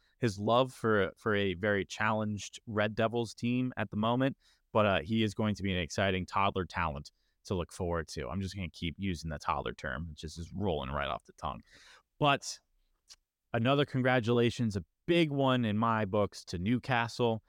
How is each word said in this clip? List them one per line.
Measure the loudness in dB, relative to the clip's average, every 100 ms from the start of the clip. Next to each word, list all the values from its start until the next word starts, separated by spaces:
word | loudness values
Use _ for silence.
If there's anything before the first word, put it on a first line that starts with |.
| _ -2
his | -2 0
love | 4 4 4
for, | 0 2 4 2 -2
for | 0
a | 2 0
very | 0 0 0
challenged | 0 -2 0 0 -2 -6 -10 -14 -4
Red | 0 0
Devils | 2 0 0 -4
team | -4 -2 0 -2 -4
at | -4
the | 0
moment. | 2 2 2 -2 _ _ _
But, | 2 4
uh, | 2
he | 2 2
is | 2
going | 0 0 0
to |
be | 0
an | -2
exciting | -2 0 0 0 -2
toddler | 0 0 0 -4
talent | -2 -2 -4 -12 _ _ _ -4
to |
look | -4 -4
forward | -4 -2 -2 -4
to. | -8 -6
I'm | -4
just | -4
gonna | -6 -8
keep | -6 -6 -4
using | -4 -4 -6
the | -6
toddler | -4 -2 -4
term. | -6 -8 -6 -8
It | -10
just | -12 -10
is | -10
rolling | -4 -2 -2 -2
right | -4 -4
off | -6
the | -10 -10
tongue. | -8 -8 -14 -20 -20 -20 _ -2
But | 0 0 -4 -14 _ _ _ _ -20 -20 _ _ _
another | 0 2 2 0
congratulations, | 0 2 2 4 4 4 2 -2 -2
a | -6 _ 2
big | 2 4
one | 2 2 4
in | 2 2
my | 2 2
books, | 2 2 0 -2 -8
to | -4
Newcastle. | 0 0 2 0 0 0 0 0